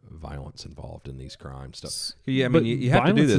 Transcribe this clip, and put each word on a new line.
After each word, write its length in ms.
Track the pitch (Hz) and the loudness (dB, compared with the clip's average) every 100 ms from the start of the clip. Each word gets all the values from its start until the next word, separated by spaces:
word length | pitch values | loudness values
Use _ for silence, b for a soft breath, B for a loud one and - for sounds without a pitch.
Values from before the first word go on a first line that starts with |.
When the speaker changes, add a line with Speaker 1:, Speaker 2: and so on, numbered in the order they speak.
| - | -20
Speaker 1:
violence 560 | 78 73 71 73 - 80 | -16 -12 -12 -12 -14 -18
involved 420 | 76 78 80 69 | -14 -14 -14 -14
in 100 | 65 | -14
these 180 | 67 - | -14 -16
crimes? 420 | - 67 67 - | -16 -14 -14 -14
Stuff. 120 | 73 | -10
Speaker 2:
S-, 260 | - - - - | -8 -10 -10 -4
Speaker 1:
Yeah, 200 | 131 127 | 0 4
I 20 | |
mean, 60 | |
Speaker 2:
but 120 | 127 117 | 4 4
Speaker 1:
you, 100 | 135 | 0
you 120 | 123 | 4
have 140 | 123 | 4
to 60 | 143 | 6
do 20 | 214 | 4
Speaker 2:
violence 100 | |
Speaker 1:
this 100 | 143 | 6